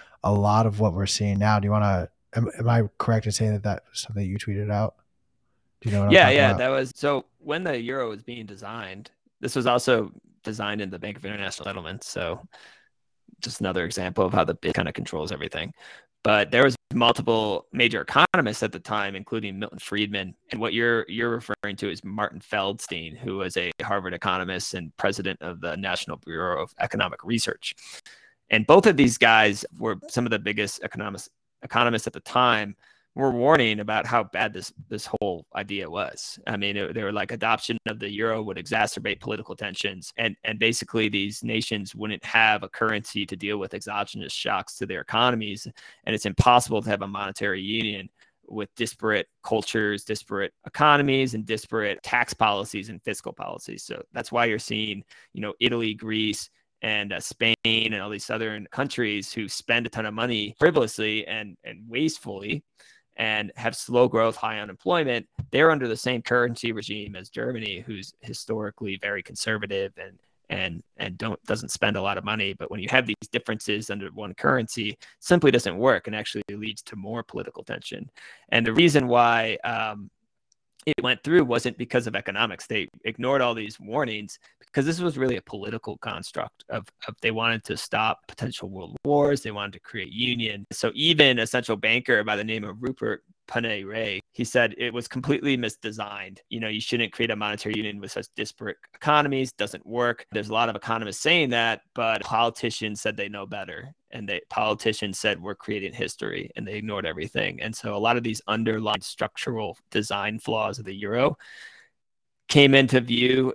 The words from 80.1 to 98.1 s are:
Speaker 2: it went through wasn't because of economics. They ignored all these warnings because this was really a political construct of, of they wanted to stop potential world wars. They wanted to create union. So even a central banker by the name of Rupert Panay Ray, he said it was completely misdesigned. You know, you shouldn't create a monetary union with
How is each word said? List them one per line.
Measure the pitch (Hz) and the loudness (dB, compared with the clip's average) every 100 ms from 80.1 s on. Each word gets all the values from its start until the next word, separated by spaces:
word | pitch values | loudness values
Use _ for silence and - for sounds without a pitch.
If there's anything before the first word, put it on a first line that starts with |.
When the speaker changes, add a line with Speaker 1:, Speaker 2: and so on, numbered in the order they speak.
| _ _ _ _ _ _ _ - | _ _ _ _ _ _ _ -4
Speaker 2:
it | - | -2
went | 123 127 | 0 0
through | 143 175 | 6 6
wasn't | 127 117 123 - | 6 2 0 -4
because | 120 123 117 | 0 0 0
of | 98 | -4
economics. | - 98 113 90 - | -4 0 0 -2 -4
They | 110 85 - | -4 -4 -6
ignored | 110 110 123 139 | -8 -4 0 4
all | 123 | 2
these | 113 107 - | 0 -6 -10
warnings | 101 127 127 107 104 - _ _ | -6 -2 -2 -4 -10 -16 _ _
because | _ - 139 | _ 0 0
this | 165 | 0
was | 175 135 | -2 0
really | 131 110 | 0 0
a | |
political | - 107 104 113 - - | -6 -10 -8 -8 -8 -10
construct | 113 90 - - - _ - | -8 -8 -8 -8 -8 _ -10
of, | 113 - _ - | -10 -10 _ -14
of | 107 | -4
they | 113 | -2
wanted | 110 117 113 | 0 0 -2
to | - - | -4 -6
stop | - 110 110 - _ | -4 0 0 -2 _
potential | - 123 - 92 | -10 -8 -8 -12
world | 95 87 - | -12 -12 -8
wars. | 143 147 143 143 | 2 4 4 2
They | 113 | -4
wanted | 104 101 | -8 -8
to | 92 | -10
create | - 110 92 | -14 -10 -10
union. | 98 123 120 110 104 - | -4 -2 -2 -4 -6 -10
So | - 113 | -4 -4
even | 117 156 156 143 120 | 0 2 6 6 6
a | 110 | 2
central | 127 117 104 | 0 0 0
banker | 110 120 127 117 | 2 0 4 2
by | 107 104 | 2 -2
the | |
name | 107 110 | -2 -4
of | 104 104 | -6 -6
Rupert | 131 127 113 104 _ _ - | -6 -4 -4 -4 _ _ -6
Panay | 120 113 104 | -4 -2 -4
Ray, | 98 110 110 95 - | -6 -4 -4 -4 -8
he | - | -6
said | 113 127 117 - | 0 2 2 2
it | 120 | -4
was | 117 117 | -4 -6
completely | 131 135 147 143 131 | -6 0 0 2 0
misdesigned. | 113 - 113 107 104 101 95 98 - | 0 -4 -8 -8 -8 -8 -12 -16 -10
You | 117 | -6
know, | 113 | -4
you | 107 | -4
shouldn't | 107 123 113 | -2 0 -2
create | - 117 | 0 -2
a | 107 | 0
monetary | 104 104 104 107 | -2 -4 -4 -4
union | 107 101 | -4 -8
with | 101 | -10